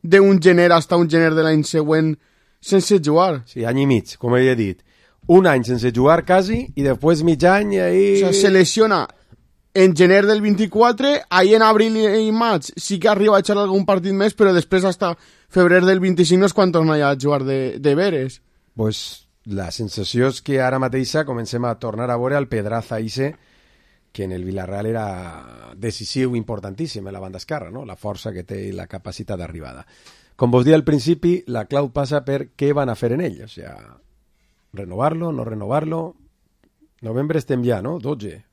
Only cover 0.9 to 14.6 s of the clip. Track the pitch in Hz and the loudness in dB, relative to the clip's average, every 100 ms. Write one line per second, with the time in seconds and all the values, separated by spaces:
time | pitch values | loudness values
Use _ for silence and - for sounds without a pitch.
0.9 | 175 170 165 165 160 160 156 147 165 151 | 0 2 2 2 2 2 2 0 -2 0
1.9 | 160 160 151 _ _ _ _ - 196 180 | 0 0 -4 _ _ _ _ 0 0 2
2.9 | 202 147 156 185 147 120 - 117 127 139 | 2 2 2 2 -2 -10 -8 -4 0 2
3.9 | 120 - - 120 123 131 123 101 90 _ | 0 -2 -8 0 2 2 2 -2 -6 _
4.9 | _ _ _ - 175 180 135 117 123 123 | _ _ _ 6 6 6 2 0 -2 0
5.9 | 117 139 165 - 185 190 226 269 - 139 | 2 4 4 4 0 2 -4 -6 -4 -2
6.9 | 123 151 165 170 151 170 196 208 196 180 | 0 0 2 0 2 2 2 0 -2 0
7.9 | 185 202 196 190 190 202 190 175 220 220 | 2 2 2 2 2 4 4 4 2 2
8.9 | 185 - _ _ _ _ _ _ 190 190 | 2 -2 _ _ _ _ _ _ 4 4
9.9 | 160 180 196 202 214 208 202 214 208 240 | 6 4 6 4 2 0 0 0 2 2
10.9 | 233 277 285 - 180 190 220 220 214 226 | 2 0 -2 0 2 4 6 6 4 2
11.9 | 220 214 214 220 220 233 185 - - - | 0 0 0 0 0 0 -2 -4 -14 -8
12.9 | 196 202 208 214 196 190 202 202 196 185 | 0 0 2 4 2 2 -2 0 0 2
13.9 | 190 180 196 208 - 202 180 | 0 0 0 0 2 2 2